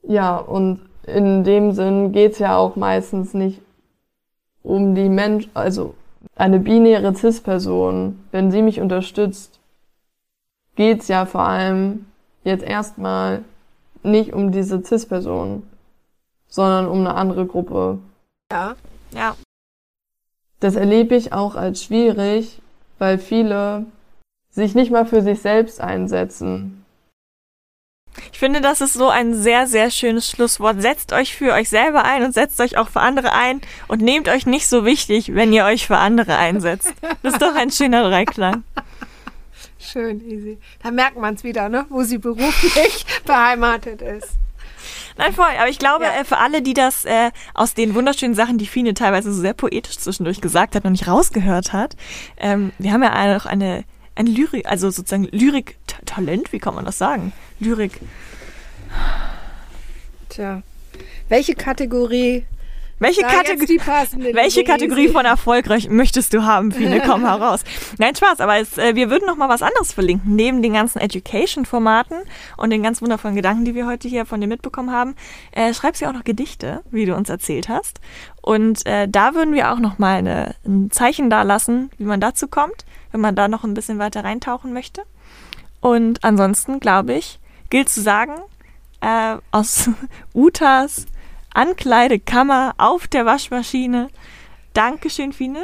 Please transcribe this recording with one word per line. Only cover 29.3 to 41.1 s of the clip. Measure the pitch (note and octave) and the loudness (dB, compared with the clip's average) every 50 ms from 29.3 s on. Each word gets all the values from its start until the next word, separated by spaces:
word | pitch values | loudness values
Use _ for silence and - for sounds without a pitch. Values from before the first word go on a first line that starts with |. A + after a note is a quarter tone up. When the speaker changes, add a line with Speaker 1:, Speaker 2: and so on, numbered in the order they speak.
| A#3 | 0
Speaker 3:
sehr, | A3 G3+ A3+ A#3 A#3+ C4 | 2 2 4 4 4 2
sehr | B3+ B3 A3 G#3+ A#3+ | 2 2 2 2 2
schönes | A#3+ - - A#3+ A3+ A#3 A#3 - | 0 0 0 0 0 0 -2 -4
Schlusswort. | - - A#3+ A3+ - - G#3 A3 A3+ G3 | -2 0 0 0 0 0 0 0 0 2
Setzt | G3 A#3 D4 - - - - | 0 0 0 0 -4 -2 0
euch | - C4+ - - | 0 0 -2 -4
für | - C#4+ C4 - | -2 0 2 2
euch | - A3+ - | 2 0 2
selber | G#3 G#3+ A#3 D#4 D4+ C#4+ A3 | 2 2 2 4 4 2 2
ein | A#3+ C4 C#4 A#3+ | 2 2 2 0
und | C4 B3 | 0 2
setzt | A3 C4 C#4+ - - | 2 0 0 2 0
euch | B3 B3 - | -2 0 2
auch | - A3+ - | 0 -2 0
für | - - | 0 0
andere | - B3 C4+ C4+ B3+ - | 2 2 2 2 0 2
ein | - - A#3+ B3 C4 C#4 - - - - - | 2 2 2 0 -2 -4 -8 -14 -16 -18 -8
und | - A3 A3+ | -6 -2 2
nehmt | G#3+ A#3 C4+ D#4 D4+ | 2 4 2 2 2
euch | - - C4 - | 2 0 0 2
nicht | C4 B3 D4+ - | 0 0 0 0
so | - B3 A#3+ G#3 | 2 2 4 4
wichtig, | A3 C#4 - - - G#3 A3 G#3+ - - | 4 2 2 2 0 0 0 0 0 0
wenn | F#3+ A3+ A3 G#3+ | 2 4 4 6
ihr | A3 G3 | 6 4
euch | G3+ A3 B3 - | 4 2 0 0
für | - G#3+ | 2 2
andere | - F3+ G3+ A#3 A#3 A3+ - D#3 | 4 4 4 4 2 2 2 2
einsetzt. | - E3+ E3+ F3 G#3 F3 E3+ E3+ G3 - - D4+ - - E4 E4 - - | 2 2 2 0 0 0 -2 -2 -2 -4 -6 -6 -6 -8 -8 -8 -4 -2
Das | B3+ B3+ | -2 0
ist | - | 2
doch | D4 E4+ D4+ | 2 2 2
ein | D#4 B3 C#4 | 2 0 0
schöner | - - C#4 C4+ B3 A#3+ A#3 F#3+ | 0 0 2 4 4 4 4 4
Dreiklang. | G3 F3+ F#3+ - - - G3 F#3 G3 A#3 A3+ - - - - - - - - - - - - - - - - - - - - - - - | 4 2 2 0 -2 -2 -2 -2 -2 -4 -6 -10 -12 -12 -12 -12 -18 -20 -20 -20 -20 -20 -20 -20 -20 -20 -20 -20 -20 -20 -20 -20 -20 -20
Speaker 2:
Schön, | - - - C4 A3+ A3+ G#3+ G#3+ | -18 -12 -8 -8 -6 -6 -8 -10
Isi. | A3+ A#3 A3 G#3 G#3 G#3 G#3+ G#3+ - - - - - | -10 -12 -14 -12 -12 -12 -14 -16 -18 -20 -20 -14 -10
Da | A#3 | -6
merkt | A#3 B3 B3+ C4+ | -2 0 0 0